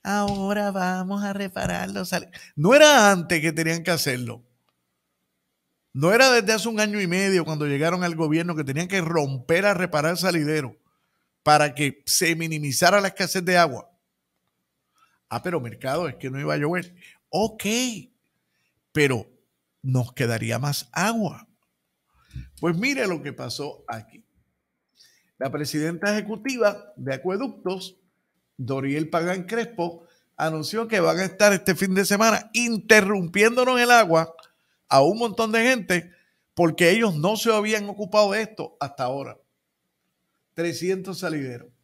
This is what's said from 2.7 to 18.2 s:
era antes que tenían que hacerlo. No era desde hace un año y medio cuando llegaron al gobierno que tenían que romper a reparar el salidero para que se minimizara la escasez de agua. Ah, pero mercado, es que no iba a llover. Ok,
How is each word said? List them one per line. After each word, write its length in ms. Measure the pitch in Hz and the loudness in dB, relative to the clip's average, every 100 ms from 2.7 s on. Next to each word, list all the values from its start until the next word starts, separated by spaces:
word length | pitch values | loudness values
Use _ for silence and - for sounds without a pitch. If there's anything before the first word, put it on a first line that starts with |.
era 380 | 277 302 277 208 | 8 8 8 6
antes 300 | 190 151 170 | 4 2 0
que 100 | 156 | 0
tenían 320 | 156 160 170 | -2 -2 -2
que 80 | 170 | -2
hacerlo. 520 | 160 - 123 120 113 _ _ _ _ _ _ _ _ _ _ _ _ _ _ _ | -2 -2 -4 -6 -12 _ _ _ _ _ _ _ _ _ _ _ _ _ _ _
No 200 | 131 160 | 0 2
era 180 | 226 262 | 6 6
desde 220 | 240 202 | 4 2
hace 160 | 220 220 | -2 -2
un 100 | 214 | -2
año 220 | 214 208 | -2 0
y 60 | 185 | -2
medio 360 | 180 196 185 | 0 2 0
cuando 220 | 156 156 147 | 0 -4 -2
llegaron 380 | 139 160 180 | 0 0 0
al 120 | 175 165 | -4 -2
gobierno 400 | 160 156 170 156 | 0 0 -2 -4
que 80 | |
tenían 240 | 135 139 180 | -4 -6 -4
que 140 | 190 | -4
romper 640 | 160 170 143 135 120 165 202 | 0 -2 -2 -6 0 2 2
a 80 | |
reparar 380 | 185 180 156 151 | 0 -2 0 -2
el 60 | 175 | 0
salidero 600 | 180 170 147 156 127 - _ _ _ _ _ _ | -2 0 -2 -2 -6 -12 _ _ _ _ _ _
para 320 | - 151 147 | 4 4 4
que 300 | 131 143 - - | 0 -4 -4 -2
se 300 | - 165 165 | 0 2 0
minimizara 640 | 165 156 147 120 180 202 | -4 -4 -4 2 4 4
la 60 | 190 | 0
escasez 360 | - 185 190 | -4 -4 -2
de 140 | 175 180 | 2 4
agua. 320 | 165 117 - _ _ _ _ _ _ _ _ _ _ _ _ _ _ | 4 0 -14 _ _ _ _ _ _ _ _ _ _ _ _ _ _
Ah, 140 | 117 | -8
pero 180 | 180 170 | -6 -6
mercado, 480 | 120 107 165 156 165 | -8 -10 -6 -4 -4
es 80 | - | -8
que 140 | 131 | -10
no 100 | 135 | -8
iba 140 | 151 | -4
a 40 | 151 | -2
llover. 360 | 147 180 175 _ - _ _ | -2 -4 -6 _ -20 _ _
Ok, 340 | 170 220 220 202 233 254 208 139 _ | -2 -2 -4 -4 -2 -2 -6 -16 _